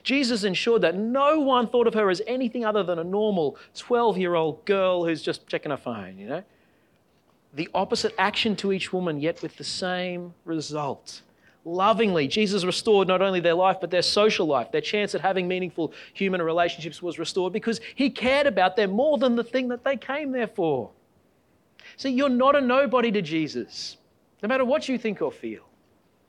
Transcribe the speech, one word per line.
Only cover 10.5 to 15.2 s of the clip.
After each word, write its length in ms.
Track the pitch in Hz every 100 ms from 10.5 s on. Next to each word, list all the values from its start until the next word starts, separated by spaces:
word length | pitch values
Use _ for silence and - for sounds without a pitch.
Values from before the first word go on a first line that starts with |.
| 160 143 151 143 107 - - - _ _ _
Lovingly, 640 | 165 180 202 208 220 170 135
Jesus 360 | 214 214 202
restored 440 | 180 - 226 202 185
not 140 | 185
only 180 | 196 185
their 140 | 170
life, 240 | 170 185 185
but 100 | 170
their 120 | 180
social 440 | 160 208 214 208 165
life. 240 | 135 117
Their 120 | 151
chance 320 | - 208 202
at 80 | 180